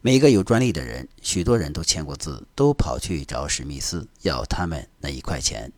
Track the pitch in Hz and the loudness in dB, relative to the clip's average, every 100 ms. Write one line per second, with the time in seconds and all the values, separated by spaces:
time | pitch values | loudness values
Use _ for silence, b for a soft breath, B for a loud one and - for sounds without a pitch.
0 | 120 131 147 110 90 117 123 80 64 58 | 6 6 8 6 6 4 4 0 -6 -10
1 | 64 _ - 92 82 117 76 76 82 82 | -12 _ -4 -2 2 2 0 -4 -2 -2
2 | 73 71 - 67 - - 143 143 - 62 | -2 -10 -10 -12 -14 0 2 2 -2 -2
3 | - 85 69 60 71 - 69 69 - 87 | -4 -6 -6 -8 -6 -6 -6 -8 -6 -6
4 | - _ 95 65 57 - 85 78 - _ | -10 _ -4 -4 -4 -4 -4 -6 -12 _
5 | 69 65 - - 131 53 58 | -10 -8 -6 -4 -4 -6 -12